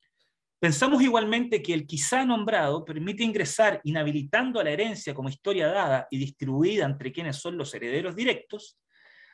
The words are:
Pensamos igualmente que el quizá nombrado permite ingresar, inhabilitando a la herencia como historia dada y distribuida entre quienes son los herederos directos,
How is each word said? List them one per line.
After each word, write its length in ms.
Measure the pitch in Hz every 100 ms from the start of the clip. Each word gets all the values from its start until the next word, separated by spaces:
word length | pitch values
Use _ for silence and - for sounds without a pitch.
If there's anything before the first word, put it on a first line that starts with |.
| _ _ _ _ _ -
Pensamos 420 | 170 147 262 277
igualmente 600 | 262 226 214 233 240 214
que 120 | -
el 120 | 170 -
quizá 380 | 156 - 247
nombrado 640 | 254 226 208 208 143 156 160
permite 380 | 156 180 214
ingresar, 580 | 233 208 170 - 214 -
inhabilitando 760 | 151 156 147 147 143 220 262 226
a 20 |
la 60 | 156
herencia 420 | 151 220 202 -
como 140 | 139 135
historia 400 | 139 196 190 156
dada 400 | 196 165 131 131
y 80 | 135
distribuida 680 | 139 - 135 135 175 214 139
entre 260 | 139 131
quienes 240 | 160 165 135
son 220 | 175 175
los 160 | 127
herederos 420 | 107 120 143 180 175
directos, 640 | 247 - - 208 - _ _ _ _ _ -